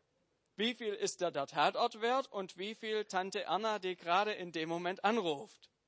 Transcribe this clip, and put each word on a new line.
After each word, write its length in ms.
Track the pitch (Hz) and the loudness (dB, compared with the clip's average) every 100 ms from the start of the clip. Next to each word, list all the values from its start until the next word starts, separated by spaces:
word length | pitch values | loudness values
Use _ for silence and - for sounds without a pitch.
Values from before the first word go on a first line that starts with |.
| _ _ _ _ _ - | _ _ _ _ _ -2
Wie 180 | 220 | -2
viel 200 | 240 220 | -2 -4
ist 260 | 202 196 - | -2 -4 0
da 100 | 175 | -2
der 160 | 147 139 | 0 -2
Tatort 540 | 147 165 180 233 220 | 4 4 4 0 0
wert 320 | 233 262 262 | 0 0 -2
und 240 | 202 190 175 | -6 -8 -6
wie 180 | 202 | -8
viel 300 | 220 220 214 | -6 -4 -2
Tante 380 | 208 190 190 208 | 0 -2 0 -4
Erna, 360 | - 175 220 214 | 0 0 0 0
die 160 | 185 | -2
gerade 380 | 180 170 180 208 | -4 2 4 4
in 200 | 208 180 | -2 -4
dem 180 | 165 160 | -4 -2
Moment 340 | 170 175 190 | -2 -2 0
anruft? 640 | 202 233 175 143 - - - _ | 2 2 2 -2 -6 -18 -20 _